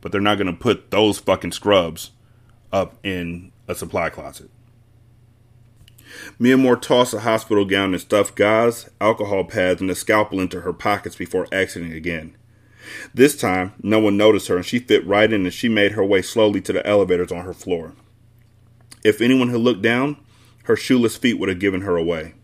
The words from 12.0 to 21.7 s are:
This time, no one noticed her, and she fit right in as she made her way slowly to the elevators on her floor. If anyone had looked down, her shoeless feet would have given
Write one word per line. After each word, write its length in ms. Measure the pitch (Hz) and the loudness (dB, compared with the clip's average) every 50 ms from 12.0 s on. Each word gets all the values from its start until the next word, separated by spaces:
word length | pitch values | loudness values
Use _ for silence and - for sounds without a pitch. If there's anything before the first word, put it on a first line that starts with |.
| 80 87 85 80 78 80 - _ _ _ _ _ _ _ _ _ - - - - - - _ | -8 -8 -8 -8 -10 -14 -20 _ _ _ _ _ _ _ _ _ -20 -18 -18 -18 -18 -16 _
This 200 | - 127 147 - | 4 4 4 4
time, 380 | - - 107 92 92 92 95 - - - | 2 -2 -2 0 0 -2 -4 -8 -8 -2
no 160 | 98 110 110 | 0 2 4
one 200 | 110 104 101 101 | 4 2 2 4
noticed 300 | 101 107 104 95 - - | 6 6 6 4 2 -2
her, 80 | - - | -2 -2
and 80 | - | -2
she 120 | - - 120 | -2 -4 -4
fit 280 | 120 - 110 98 82 | 0 2 2 2 2
right 260 | 85 98 101 107 110 113 | 2 2 4 4 4 2
in 140 | 104 92 | 0 -2
as 80 | 92 90 | -2 -4
she 160 | - - 120 | -4 -2 0
made 220 | 113 107 101 101 101 | 2 2 2 2 2
her 120 | 110 98 | 0 0
way 160 | 98 101 95 | 2 2 0
slowly 400 | 90 - - 113 110 107 101 98 | 0 0 0 2 2 2 2 0
to 120 | 95 - 101 | -4 -2 -4
the 140 | 95 - | -4 0
elevators 460 | - 104 104 98 90 92 87 90 87 90 | 2 2 2 4 2 2 0 0 -4 -6
on 140 | 87 90 | -10 -10
her 80 | 95 90 | -12 -14
floor. 400 | - - 95 90 82 80 78 - _ _ _ _ _ _ _ _ _ _ _ _ _ _ _ _ _ _ _ - - - | -12 -6 -6 -6 -6 -6 -10 -18 _ _ _ _ _ _ _ _ _ _ _ _ _ _ _ _ _ _ _ -20 -2 0
If 200 | 107 107 - 113 | 0 2 2 2
anyone 260 | 120 131 131 127 123 | 2 4 2 2 0
had 120 | 123 117 | 0 0
looked 200 | 113 123 120 92 | 0 0 0 0
down, 380 | 101 113 117 123 131 143 147 - _ _ _ _ _ _ _ _ _ | 0 0 0 0 -2 -4 -6 -10 _ _ _ _ _ _ _ _ _
her 120 | - 117 | -2 -2
shoeless 400 | 107 - - 131 127 120 113 - | -2 0 0 2 2 2 2 0
feet 220 | - - 123 110 - | 0 -2 -2 0 0
would 100 | - 95 | -2 -4
have 100 | 95 87 | -4 0
given 220 | 95 101 | 0 -2